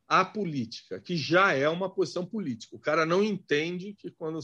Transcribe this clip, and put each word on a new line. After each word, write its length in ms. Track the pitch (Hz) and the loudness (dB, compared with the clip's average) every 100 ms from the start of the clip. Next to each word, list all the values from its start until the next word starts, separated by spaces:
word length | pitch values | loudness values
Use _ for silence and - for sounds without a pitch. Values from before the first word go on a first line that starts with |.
| - | 0
apolítica, 920 | 156 190 214 185 143 113 - - 92 | 2 2 0 -4 -4 -4 -8 -12 -12
que 160 | - 175 | -4 -4
já 360 | 127 170 196 | 2 4 4
é 160 | 143 147 | 4 2
uma 220 | 170 185 | 0 -2
posição 320 | 190 175 175 | -2 -2 -2
política. 500 | 180 226 233 226 - - | -6 -6 -4 -6 -10 -10
O 20 | |
cara 260 | - 160 | -2 2
não 180 | 160 180 | 4 4
entende 680 | 214 190 - 147 165 180 196 | 2 0 0 0 0 -4 -8
que 160 | 208 165 | -12 -14
quando 280 | - 160 160 | -10 -8 -8